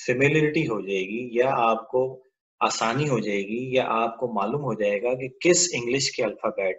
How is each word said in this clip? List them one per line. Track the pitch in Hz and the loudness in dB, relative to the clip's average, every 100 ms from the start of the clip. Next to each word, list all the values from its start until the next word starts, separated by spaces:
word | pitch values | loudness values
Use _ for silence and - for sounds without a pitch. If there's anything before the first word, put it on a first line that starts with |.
| - | -2
familiarity | 123 139 156 151 160 | 2 4 4 2 2
हो | 135 107 | -2 -4
जाएगी | 95 98 95 113 123 113 | -2 -4 -4 -6 -2 0
या | 131 | 2
आपको | 131 113 110 - 127 131 - _ _ _ - | 2 2 0 0 -2 -2 -6 _ _ _ -2
आसानी | 113 - 113 127 151 | -2 0 0 0 0
हो | 120 | 0
जाएगी | 104 101 98 113 131 127 | 0 -2 -4 -6 -2 0
या | - | 2
आपको | 113 117 - 123 | 2 0 -2 -4
मालूम | 107 104 143 | 0 0 -2
हो | 135 | -2
जाएगा | 104 104 101 117 | 0 0 0 0
कि | 131 131 - | -2 -4 0
किस | 170 170 - | 4 4 2
English | 127 120 135 139 | -2 -2 0 0
के | - | 0
alphabet | 113 98 110 101 95 | -2 -2 -4 -2 -2